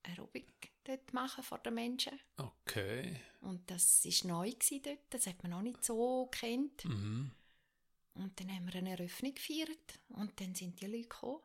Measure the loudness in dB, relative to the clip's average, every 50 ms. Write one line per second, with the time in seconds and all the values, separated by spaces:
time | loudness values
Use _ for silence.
0 | _ -8 -8 -8 -8 -8 _ -12 -12 -12 -16 _ -16 -16 _ _ _ -6 -6 -6
1 | -4 -4 -2 -2 0 -2 -4 -6 -6 -6 -6 -4 -2 0 0 2 0 0 2 0
2 | 0 -2 -2 -10 -14 _ _ -6 -6 -6 -6 _ _ 0 2 2 2 2 0 0
3 | -2 -2 -4 -6 -8 -14 -18 -10 -6 -6 -6 -6 -6 -6 2 6 8 10 10 8
4 | 8 6 4 4 4 4 2 2 2 0 0 4 4 4 4 2 -4 -4 -6 -6
5 | -8 _ 0 0 0 0 0 -6 -6 -4 -4 -2 -2 -4 -2 0 0 0 4 4
6 | 4 6 6 4 2 0 -2 -2 0 0 2 2 2 0 0 -4 -2 0 0 2
7 | 0 0 0 0 -2 -2 -6 -10 -20 -20 -20 _ _ _ _ _ _ _ _ _
8 | _ _ -8 -6 -6 -6 -6 -6 -6 -6 -4 -4 -4 -4 -4 -2 -2 -2 -2 -2
9 | -4 -4 -4 -2 -2 -2 -2 -4 -6 -2 -2 -2 -2 -2 -4 -10 _ -18 -18 -18
10 | -16 _ -6 -4 -4 -4 -4 -6 -6 -4 -4 -4 -6 -6 -6 -6 -6 -4 -4 -4
11 | -4 -6 -8 -6 -4 -4 -4 -6 -8